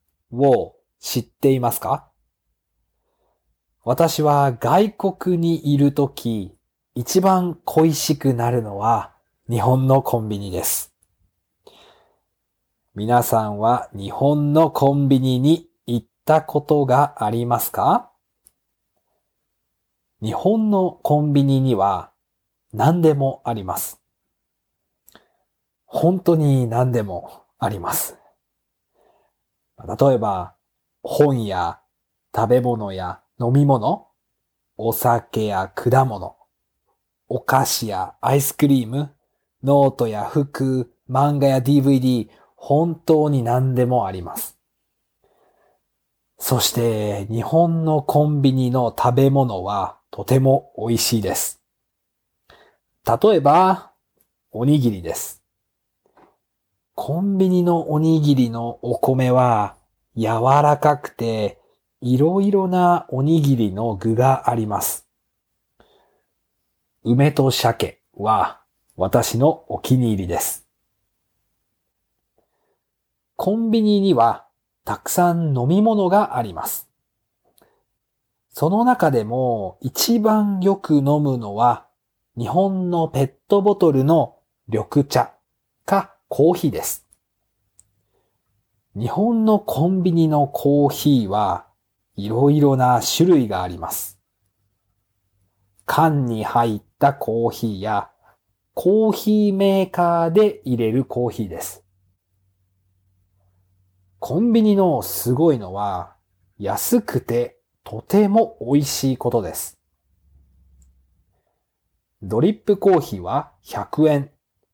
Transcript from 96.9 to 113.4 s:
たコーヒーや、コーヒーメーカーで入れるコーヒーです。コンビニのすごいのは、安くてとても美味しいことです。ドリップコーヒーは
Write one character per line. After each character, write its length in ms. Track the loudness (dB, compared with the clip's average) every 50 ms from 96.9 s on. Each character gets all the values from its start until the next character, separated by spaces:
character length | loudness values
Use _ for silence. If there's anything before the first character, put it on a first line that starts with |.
| _ 0
た 160 | 0 0 0
コ 320 | 0 -4 -4 -2 -2 -2
ー 40 | -2
ヒ 160 | -4 -4 -6 -6 -6
ー 60 | -6
や、 300 | -6 -4 -4 -4 -6 -8 _ _ _ _ _ _ _ _ _ _ _ _ -8
コ 360 | -2 0 2 2 2 2 0
ー 20 |
ヒ 380 | 0 -2 -2 0 0 2 2 0
ー 20 | 0
メ 300 | 0 0 2 2 0 -2
ー 60 | -2
カ 320 | -2 -2 0 0 0 0 0
ー 80 | 2
で 280 | 2 2 2 2 0 -4 -6
入 140 | -4 -2 -2
れ 120 | 0 0
る 140 | 0 -2 -4
コ 220 | -4 -4 -4 -4
ー 20 | -4
ヒ 140 | -4 -6 -8
ー 40 | -8
で 120 | -8 -12
す。 240 | -12 -12 -14 -18 _ _ _ _ _ _ _ _ _ _ _ _ _ _ _ _ _ _ _ _ _ _ _ _ _ _ _ _ _ _ _ _ _ _ _ _ _ _ _ _ _ _ _ _ _ _ _ -12
コ 220 | -8 -6 -2 -2
ン 120 | 0 2
ビ 100 | 2 2
ニ 120 | 4 4 4
の 260 | 4 2 2 0 -2
す 300 | -4 -6 -8 -6 -2 -2
ご 200 | 0 2 2 2
い 80 | 2 0
の 120 | -2 -8
は、 440 | -8 -6 -6 -4 -6 -6 -8 -12 _ _ _ _ _ _ _ _ _ -10
安 420 | -6 -6 -6 -4 -2 0 0 0
く 180 | 0 -2 -4 -4
て 400 | -4 -2 -2 -2 -4 -4 _ _ _ _ _ _ -20
と 180 | -16 -14 -14
て 240 | -6 0 2 2 2
も 320 | 4 2 2 0 0 -4 -10
美 200 | -4 0 0 0
味 40 | 0
し 280 | -2 -4 -4 -2 -2
い 40 | -2
こ 140 | -2 -4 -2
と 100 | -2 -2
で 140 | -2 -4 -8
す。 240 | -10 -12 -14 -16 _ _ _ _ _ _ _ _ _ _ _ _ _ _ _ _ _ _ _ _ _ _ _ _ _ _ _ _ _ _ _ _ _ _ _ _ _ _ _ _ _ _ _ _ _ _ _ _ -16
ド 200 | -10 -4 -2 0
リ 120 | 0 0
ッ 120 | 0 -2 -2
プ 140 | -2 -2 2
コ 160 | 2 2 2
ー 60 | 2
ヒ 160 | 0 -4 -10 -10
ー 20 |
は 320 | -8 -4 -4 -6